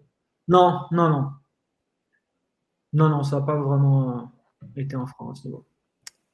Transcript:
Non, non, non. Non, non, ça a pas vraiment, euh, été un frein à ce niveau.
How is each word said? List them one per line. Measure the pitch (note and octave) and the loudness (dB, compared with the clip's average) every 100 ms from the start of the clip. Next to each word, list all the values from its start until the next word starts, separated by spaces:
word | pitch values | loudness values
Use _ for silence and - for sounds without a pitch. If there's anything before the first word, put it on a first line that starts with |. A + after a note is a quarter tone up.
| _ _ _ _ - | _ _ _ _ 2
Non, | F3+ F3+ D#3 - | 6 6 2 -4
non, | E3+ E3 | 0 0
non. | D3 C#3 - _ _ _ _ _ _ _ _ _ _ _ _ _ _ _ | 0 -4 -10 _ _ _ _ _ _ _ _ _ _ _ _ _ _ _
Non, | D3 D#3 | 2 2
non, | D3 | 2
ça | C#3 C#3+ | -2 -4
a | |
pas | C#3 D3+ | -2 -2
vraiment, | C#3 C#3 C#3 C#3 C3 A#2+ A#2+ _ _ _ | 0 2 4 2 0 -6 -12 _ _ _
euh, | B2 C3 | -18 -12
été | C3+ C3+ | -10 -8
un | B2+ | -10
frein | - A#2 | -14 -16
à | |
ce | - C#3 | -16 -16
niveau. | - _ _ _ _ - _ _ | -16 _ _ _ _ -20 _ _